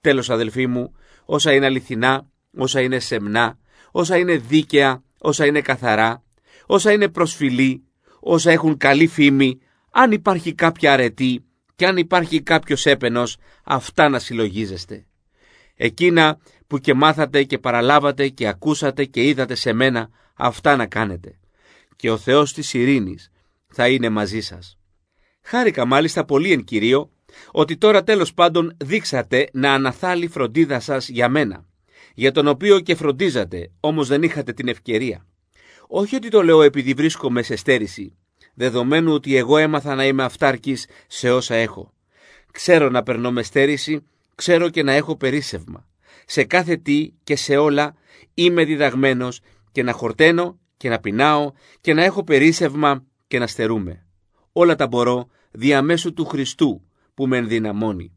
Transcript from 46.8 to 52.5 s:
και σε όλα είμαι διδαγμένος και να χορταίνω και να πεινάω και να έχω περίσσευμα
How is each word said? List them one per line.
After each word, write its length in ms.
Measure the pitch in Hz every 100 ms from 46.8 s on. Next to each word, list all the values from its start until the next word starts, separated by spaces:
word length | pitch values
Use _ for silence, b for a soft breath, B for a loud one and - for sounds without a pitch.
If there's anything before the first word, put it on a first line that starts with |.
| 147 147 156 _
και 120 | - 143
σε 200 | - 143
όλα 380 | 151 143 147 151 b b b
είμαι 300 | - 175 170
διδαγμένος 760 | 156 151 143 123 135 127 127 120 _ _ _
και 100 | -
να 100 | 123
χορταίνω 640 | 117 117 - 156 170 175 175 _ _
και 120 | 131
να 100 | 113
πεινάω 540 | 110 104 143 151 147 - b b
και 140 | -
να 100 | 156
έχω 200 | 180 190
περίσσευμα 800 | 165 143 151